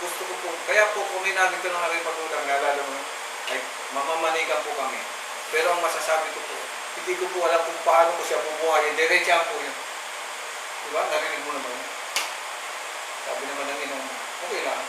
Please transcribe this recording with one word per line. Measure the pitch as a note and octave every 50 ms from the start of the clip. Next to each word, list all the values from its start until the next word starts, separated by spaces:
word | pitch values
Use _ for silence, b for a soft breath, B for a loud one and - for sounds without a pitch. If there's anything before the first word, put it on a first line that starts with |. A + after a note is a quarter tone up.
| -
Gusto | - - - - F3+
ko | F#3 - -
po." | F3+ E3 - - -
Kaya | F#3 G#3+ G#3+ G#3+
po, | G#3+ G#3 F#3+ G3
kung | F#3 F#3 F#3
hinamit | F#3+ F#3+ F#3+ F#3 F#3 F3 E3 F3+
ko | F3+
ng | F3 F3 E3+ E3
aking | E3 E3+ E3
magulang, | E3 D#3+ D#3+ D#3+ D#3 D3+ D3+ D3
naalala | C#3 C#3 C#3 D3 D3+ C#3+ C#3+ C#3
mo, | C3+ C#3 C#3 - - - - - - - - -
ay, | - - C3 B2+ C3+ - - - -
mamamanikan | - D3+ F3 D#3 D#3+ D#3+ E3 D#3+ D#3+ E3 D#3+ - D#3 D3+ D3+
po | - D3
kami. | - C3+ - - - - - - - - - - - - -
Pero | - A#3 - F3 F3
ang | F3 E3+
masasabi | D#3+ E3 - - - D#3+ D#3+ D#3 D#3
ko | - - - -
po, | - - - - - - - - - -
hindi | - F3+ F3+ F3+
ko | F#3 -
po | F3+ F3+ E3+
alam | E3 E3 -
kung | - - - - -
paano | E3+ E3 E3+ E3 E3 E3+ D#3+
ko | D#3
siya | - D#3+ D3+
bubuhayin. | D3+ D#3 D#3 D#3 D#3+ D#3+ D#3 D3+ D3+ D3+ D3 D3+
Diretsahan | D#3+ E3 - F3+ F3 F3 E3+ E3+ E3+
po | - D#3 D3
yun. | D3 D3 C3 - - - - - - - - - - - - - - - - - - - - - -
Di | - C#3+
ba? | D#3 -
Narinig | - D3+ D#3 D3+ - D3+ D3 C3+
mo | C#3+ D3
naman | - C3 B2+
yun. | B2 - - - - - - - - - - - - - - - - - - - - - - - - - - - - - -
Sabi | C3+ - - C#3 C#3
naman | C#3 C#3+ C#3+ C#3
ng | C#3 C#3+ D3
Ginoo, | C#3 C#3 C3+ C3 C3 - - - - - - - F3
"Okay | - F3+ D3+ C#3
lang. | B2+ - -